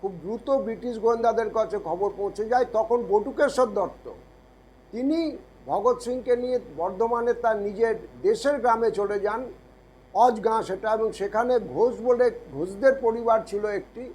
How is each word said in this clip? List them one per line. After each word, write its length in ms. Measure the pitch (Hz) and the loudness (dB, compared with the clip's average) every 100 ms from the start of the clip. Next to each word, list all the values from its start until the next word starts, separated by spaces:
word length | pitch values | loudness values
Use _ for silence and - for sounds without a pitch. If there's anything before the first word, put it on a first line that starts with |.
খুব 120 | 196 180 | -8 -8
দ্রুত 300 | 156 220 247 | -10 -8 0
ব্রিটিশ 480 | 269 208 214 240 226 | 0 0 -6 -6 0
গোয়েন্দাদের 520 | 226 233 233 214 214 | 2 4 2 2 0
কাছে 280 | 220 214 208 | -2 -2 -4
খবর 260 | 170 175 202 190 | -4 -2 -2 -2
পৌঁছে 280 | 202 - | -6 -4
যায়। 200 | 220 247 240 | 0 0 2
তখন 320 | 214 220 240 196 | 0 0 0 2
বটুকেশ্বর 580 | 208 214 - 285 - 247 | 2 2 2 2 4 2
দত্ত, 460 | 202 175 - 123 - - - _ - - - _ | 2 -4 -6 -18 -18 -20 -20 _ -20 -20 -20 _
তিনি 460 | 220 269 320 320 254 - - - | -4 0 0 -2 -6 -16 -20 -4
ভগৎ 360 | 170 220 233 | 0 2 0
সিংকে 340 | 233 254 220 240 | -2 -6 0 0
নিয়ে 240 | 247 247 165 151 | 2 -2 -4 -6
বর্ধমানে 560 | 175 190 226 240 240 | -6 -2 0 0 0
তার 220 | 233 233 220 | 0 0 0
নিজের 380 | 202 202 226 220 - - | -2 0 0 0 -8 -2
দেশের 380 | 190 220 269 285 | 0 2 2 2
গ্রামে 300 | 240 226 226 | 2 2 2
চলে 300 | 196 202 208 | 0 -2 -2
যান, 320 | 202 220 254 190 - - - _ - | -2 -4 -8 -14 -20 -20 -20 _ -6
অজ 300 | 190 240 220 | 4 4 6
গাঁ 180 | 226 220 | 0 0
সেটা, 300 | 180 190 220 | -2 -4 0
এবং 200 | 220 220 | 0 0
সেখানে 460 | - 196 214 247 247 | -2 -2 0 2 2
ঘোষ 420 | 185 131 233 208 | 0 2 2 2
বলে, 300 | 233 240 240 - - | 0 4 2 0 -12
ঘোষদের 420 | 135 180 196 262 269 | -6 -6 4 4 4
পরিবার 400 | 233 226 233 220 - | 0 0 2 2 2
ছিল 200 | 202 208 | -4 -2
একটি 460 | 202 - 226 247 | -4 -8 -14 -14